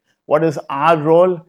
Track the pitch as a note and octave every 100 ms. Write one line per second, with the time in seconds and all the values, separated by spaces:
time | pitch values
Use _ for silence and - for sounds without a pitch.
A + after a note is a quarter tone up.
0 | _ _ - D3 E3 C#3 - C#3 D3+ E3
1 | D3 E3 F#3 E3+